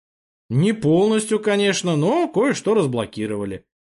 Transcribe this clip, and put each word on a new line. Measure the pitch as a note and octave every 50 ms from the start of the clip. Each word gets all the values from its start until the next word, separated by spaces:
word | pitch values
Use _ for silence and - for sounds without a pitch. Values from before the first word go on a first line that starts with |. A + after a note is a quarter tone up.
| _ _ _ _ _ _ _ _ _ _
Не | A2+ C3 E3 G#3 A3+
полностью, | A3 - D3 D#3+ F3 G3 G#3+ A3 A3 G#3+ - G#3+ G#3
конечно, | G#3+ G#3+ G3+ G3+ G3+ G3+ F#3+ F#3+ - F3+ E3
но | D3 D3+ F#3 C4 F4 F4 D#4+
кое-что | - - A#3 C#4+ A3+ - - G3 A3
разблокировали. | A3 F3 C3+ B2 A#2 G#2+ F#2+ - G#2+ G#2+ G#2+ G#2+ G#2 G2+ G2 F#2+ F#2 - _ _ _ _ _ _